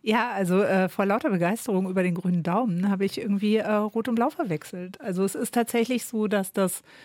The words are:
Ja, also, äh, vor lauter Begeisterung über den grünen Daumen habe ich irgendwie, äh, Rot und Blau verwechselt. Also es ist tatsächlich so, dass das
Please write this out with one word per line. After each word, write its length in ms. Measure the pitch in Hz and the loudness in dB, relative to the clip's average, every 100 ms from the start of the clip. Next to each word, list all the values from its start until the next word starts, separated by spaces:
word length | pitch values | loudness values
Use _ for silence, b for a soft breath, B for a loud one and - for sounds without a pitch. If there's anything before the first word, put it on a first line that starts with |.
Ja, 300 | - 226 240 | 2 2 2
also, 320 | 196 185 180 | 0 2 2
äh, 260 | 208 190 185 | 4 2 2
vor 160 | - 196 | 0 0
lauter 240 | 214 311 | 2 2
Begeisterung 580 | 190 170 220 - 190 190 | 2 0 0 -2 -2 0
über 140 | 185 | 0
den 140 | 180 175 | 0 0
grünen 260 | 185 175 | 0 0
Daumen 480 | 165 185 247 175 202 | 2 0 0 0 0
habe 160 | 190 196 | 0 0
ich 140 | - | -2
irgendwie, 380 | 214 196 208 220 | -2 0 2 2
äh, 140 | 208 | 2
Rot 360 | 214 208 226 226 | 0 0 -2 -2
und 80 | 233 | 0
Blau 160 | 247 | 0
verwechselt. 680 | - 269 151 - 185 180 196 | -2 -4 -4 -6 -12 -12 -10
Also 240 | 233 180 | -6 -2
es 120 | 190 - | -2 -2
ist 180 | 240 | -2
tatsächlich 520 | 240 233 233 226 247 - | -2 0 0 0 -2 -2
so, 220 | 220 214 | -4 0
dass 240 | 208 190 | 0 -2
das 300 | - 185 - B B | 0 0 -2 B B